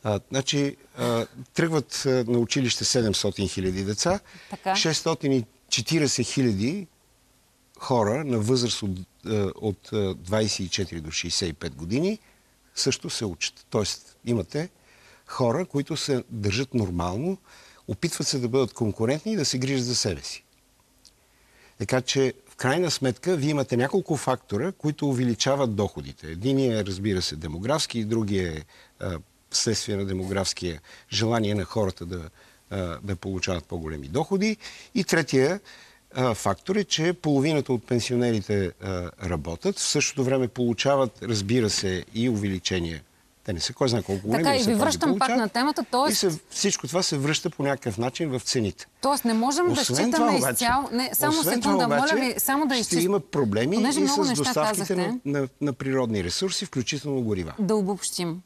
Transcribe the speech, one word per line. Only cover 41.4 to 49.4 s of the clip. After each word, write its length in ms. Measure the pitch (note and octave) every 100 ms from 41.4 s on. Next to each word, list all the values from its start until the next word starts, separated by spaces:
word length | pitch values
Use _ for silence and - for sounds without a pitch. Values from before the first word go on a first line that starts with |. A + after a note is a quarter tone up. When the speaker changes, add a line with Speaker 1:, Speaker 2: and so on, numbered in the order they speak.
| G2 B2 G#2+
Speaker 1:
се, 360 | - G2 F#2 -
и 160 | A2 B2
увеличение. 760 | A2 G2+ F#2+ - F#2 E2 D#2+ - _ _ _
Те 100 | -
не 60 | F2
са 140 | -
кой 160 | - C3+
знае 140 | A#2
колко 240 | F#2+ G2 G2
големи, 160 | A2+
Speaker 2:
Така, 120 | G#3+ C4+
и 40 |
Speaker 1:
все 100 | A3
Speaker 2:
ви 40 |
Speaker 1:
пак 60 | A3+
ги 40 | C#4
Speaker 2:
връщам 240 | D4 D#4+
пак 100 | G#3
Speaker 1:
получават. 200 | C4 B3
Speaker 2:
на 80 | A3
темата, 320 | - C4+ D4+
Speaker 1:
И 40 | B3+
Speaker 2:
тоест 260 | B3 C#4 G#3+
Speaker 1:
се, 220 | G3 D#3 -
всичко 380 | - G3+ - C3
това 160 | E3+
се 140 | F#3 D3
връща 320 | C#3 D#3 F3
по 140 | -
някакъв 340 | C#3 C#3 B2+ G2+
начин 320 | A#2+ - E3
в 100 | B2+
цените. 480 | - C3+ G#2+ - - _
Speaker 2:
Тоест 240 | C4 C#4 A#3+
не 80 |
можем 320 | A3+